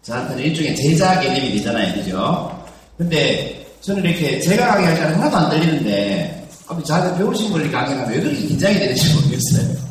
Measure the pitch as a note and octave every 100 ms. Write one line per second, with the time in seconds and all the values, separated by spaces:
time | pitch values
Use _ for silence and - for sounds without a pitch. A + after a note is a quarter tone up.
0 | - A#2+ B2+ B2 D3 D#3+ D3 - C#3+ E3
1 | F#3 F#3 C3+ C3 B2+ G2+ G2 A#2 F#2+ -
2 | F#2 F#2 A2 - - - - - - -
3 | E3+ D#3 C#3 - C#3+ - - - - G3+
4 | E3+ D#3+ D3 C#3 E3 G#3 B3 G3+ F3 D#3+
5 | D#3 E3 D4 F#3+ D3 D3+ E3+ D3+ G#2 G2+
6 | G2+ F#2 D#2+ - - - - E3+ D3+ D#3+
7 | F3+ E3+ G#3+ - A3 E3+ C#3 - C3+ C3+
8 | A2+ C3+ F#3 C3+ G#2 - F#3+ G3+ - -
9 | - D#3 - C3 - - - - -